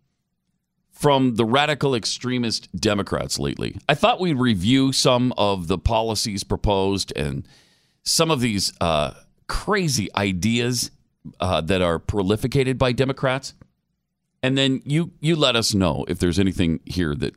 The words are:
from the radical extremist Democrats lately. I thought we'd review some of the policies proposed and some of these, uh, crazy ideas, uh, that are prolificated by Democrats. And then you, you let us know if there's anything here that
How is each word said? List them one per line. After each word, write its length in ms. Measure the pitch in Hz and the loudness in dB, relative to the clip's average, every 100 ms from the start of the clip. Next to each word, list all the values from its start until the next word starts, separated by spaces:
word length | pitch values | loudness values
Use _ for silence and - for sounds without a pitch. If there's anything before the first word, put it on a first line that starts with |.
| _ _ _ _ _ _ _ _ _ | _ _ _ _ _ _ _ _ _
from 440 | - 147 135 127 | -2 2 4 2
the 100 | 113 | 2
radical 500 | 110 135 151 143 139 | 2 2 2 0 0
extremist 800 | 120 - - 123 123 117 - - | -2 -4 -6 -4 -2 -2 -4 -8
Democrats 640 | 90 107 101 92 73 65 - | -2 0 0 -2 -4 -4 -4
lately. 380 | 69 - 57 - - | -4 -4 -8 -4 -2
I 60 | |
thought 260 | 151 214 175 | 2 2 2
we'd 180 | 180 127 | 0 2
review 540 | 123 98 101 135 135 | 2 2 2 4 2
some 420 | 131 143 123 123 - | 2 2 4 2 2
of 300 | 101 95 85 | 0 0 -2
the 100 | 90 | -2
policies 680 | - 110 113 104 113 98 | 0 0 0 -2 -4 -6
proposed 680 | - 98 107 98 98 98 - - | -6 -2 0 2 2 -2 -4 -6
and 300 | 71 69 - - _ _ _ _ | -6 -6 -10 -20 _ _ _ _
some 260 | - - 160 | -4 0 2
of 100 | 143 | 2
these, 320 | 120 98 - - | 0 0 -4 -2
uh, 320 | 85 76 69 - _ _ - | 0 0 -2 -8 _ _ -8
crazy 600 | - - 208 160 110 95 98 | -6 -2 -2 0 -2 -2 -2
ideas, 760 | 101 90 110 120 120 120 - - _ _ 76 - | -2 0 0 0 0 -2 -6 -12 _ _ -20 -6
uh, 200 | 92 80 | -2 0
that 180 | 80 92 | 0 2
are 160 | 87 82 | 2 0
prolificated 800 | - 104 92 107 123 143 127 123 | -2 -2 0 0 0 0 0 0
by 140 | 127 | 0
Democrats. 600 | 120 131 135 135 131 - - - _ _ _ _ _ _ _ | 2 -2 0 -2 -2 -8 -16 -20 _ _ _ _ _ _ _
And 140 | 131 135 | 0 2
then 240 | 135 131 | 2 0
you, 260 | 135 151 165 - | -2 -2 -2 -2
you 160 | 151 165 | 0 2
let 200 | 135 117 | 4 2
us 180 | - | 2
know 300 | 101 87 69 - | 2 2 0 -4
if 120 | 87 | 0
there's 200 | 90 80 | 0 2
anything 420 | 95 87 82 80 | 2 2 0 0
here 300 | - 92 78 | -4 -2 -2
that 200 | 69 - | -2 -4